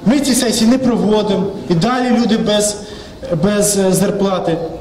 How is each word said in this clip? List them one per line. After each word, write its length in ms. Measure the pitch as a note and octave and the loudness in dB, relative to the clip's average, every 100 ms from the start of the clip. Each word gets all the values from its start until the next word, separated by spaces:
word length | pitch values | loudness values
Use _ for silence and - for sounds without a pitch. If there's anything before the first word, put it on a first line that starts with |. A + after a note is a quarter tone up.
| - | 2
Ми 140 | C#4+ | 2
ці 140 | - | 2
сесії 360 | A#3+ A#3+ G#3 A3 | 0 0 2 2
не 60 | C4 | 2
проводимо, 640 | B3 A3 F#3 G#3+ G3+ F#3+ E3+ - - | 2 0 2 2 0 -2 -2 -6 -2
і 40 | |
далі 440 | E3+ G#3+ B3+ B3+ A3+ | 0 0 0 2 2
люди 180 | G#3+ A3+ | 2 0
без, 400 | - G#3 G#3 - - - - - - E3 | 2 0 0 -4 -12 -16 -16 -14 -6 0
без, 340 | F#3+ G#3 F#3+ F#3+ | 0 2 0 2
е, 140 | F#3+ | 2
зарплати. 680 | E3 F#3+ - G3 F#3 E3+ D#3+ - - | 2 0 0 0 0 -2 -4 -4 -10